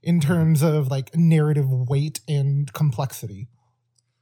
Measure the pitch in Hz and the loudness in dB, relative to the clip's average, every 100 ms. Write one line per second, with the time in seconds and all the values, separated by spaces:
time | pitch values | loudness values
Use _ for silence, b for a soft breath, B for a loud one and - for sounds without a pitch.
0 | - 170 143 175 160 156 156 151 135 139 | 0 0 2 2 2 4 2 2 -2 -4
1 | 131 165 165 160 151 147 135 127 123 139 | -4 0 4 4 2 0 0 -2 -2 -2
2 | 151 - - 147 139 143 143 - 151 127 | -2 -8 -4 -2 0 -2 -4 -2 -2 0
3 | 135 - 107 101 123 _ _ _ _ _ | -6 -8 -14 -14 -16 _ _ _ _ _
4 | _ _ | _ _